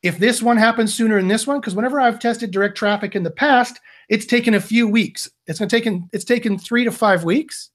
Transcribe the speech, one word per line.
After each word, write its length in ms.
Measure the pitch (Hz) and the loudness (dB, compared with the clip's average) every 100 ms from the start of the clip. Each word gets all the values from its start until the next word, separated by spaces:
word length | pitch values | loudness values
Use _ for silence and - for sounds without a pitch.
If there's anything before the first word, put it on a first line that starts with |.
if 160 | 180 - | -2 0
this 240 | 208 233 | 0 2
one 160 | 226 233 | 2 4
happens 340 | 226 233 220 | 4 2 -2
sooner 260 | - 226 214 | 0 2 2
than 100 | 190 | 2
this 180 | 220 226 | 0 0
one, 160 | 285 | -4
'cause 140 | 233 185 | -4 -2
whenever 240 | 247 285 | -2 2
I've 200 | 247 240 | 0 2
tested 300 | 233 233 226 | -2 -2 -4
direct 260 | 185 202 202 | -2 -2 0
traffic 400 | 208 208 202 202 | -2 -2 -2 -4
in 60 | |
the 80 | 170 | -6
past, 500 | - 294 262 240 - _ - _ | -2 2 4 2 -6 _ -20 _
it's 180 | 220 220 | -4 0
taken 300 | 240 233 208 | 0 2 0
a 40 | |
few 280 | 196 226 233 | 2 0 2
weeks. 420 | 214 180 - - _ - | 2 0 -6 -14 _ -12
It's 140 | 160 | -6
gonna 100 | 202 | -2
take, 180 | 233 233 185 175 | 0 0 -4 -6
it's 120 | 208 - | -10 -2
taken 320 | 240 233 196 | -2 0 -4
three 260 | - 233 | -2 -2
to 80 | 240 | -2
five 340 | - 220 185 165 | 0 2 2 2
weeks 440 | 220 311 - - | -2 -2 -12 -18